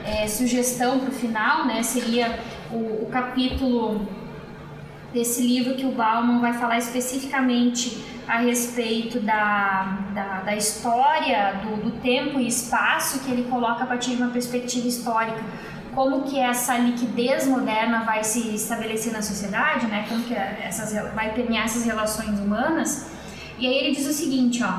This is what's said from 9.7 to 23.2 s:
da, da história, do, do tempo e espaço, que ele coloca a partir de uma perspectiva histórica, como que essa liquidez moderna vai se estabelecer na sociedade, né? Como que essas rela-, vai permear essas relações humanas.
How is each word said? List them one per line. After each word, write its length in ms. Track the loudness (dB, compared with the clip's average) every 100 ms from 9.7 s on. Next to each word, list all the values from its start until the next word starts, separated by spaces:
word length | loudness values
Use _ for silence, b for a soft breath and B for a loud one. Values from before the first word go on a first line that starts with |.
| 2 0 -2 -4
da, 280 | -4 -4 -4
da 140 | -2
história, 1040 | 0 0 0 2 4 4 4 2 2 2 0
do, 200 | -4 -2
do 60 | -2 -2
tempo 360 | 2 2 2 0
e 80 | 0
espaço, 760 | -2 0 0 2 2 0 -4
que 100 | -2
ele 140 | -2
coloca 400 | 0 0 0 0
a 20 | -2
partir 240 | -2 -2
de 120 | 0
uma 80 | 0
perspectiva 560 | 0 -2 -4 -2 -2 -2
histórica, 560 | -2 -2 0 -2 -4 -8 B B B -6
como 280 | 0 2 2
que 140 | 0 0
essa 380 | 2 2 0 2
liquidez 680 | 2 2 -2 0 2 2 2
moderna 540 | 2 2 0 2 2
vai 220 | 0 0
se 320 | 0 -2 -2
estabelecer 580 | -4 -2 -4 -2 -2 -2
na 100 | -2
sociedade, 640 | -4 -4 -2 0 0 0 0
né? 180 | -2 -2
Como 140 | -4
que 120 | -2
essas 580 | -2 -4 -6 -6 -6 -4
rela-, 180 | -4 -4
vai 220 | -4 -2
permear 320 | -2 0 0
essas 220 | 0 0 0
relações 520 | 0 -2 -2 -2 0
humanas. 680 | 0 2 2 2 0 -2 -8 B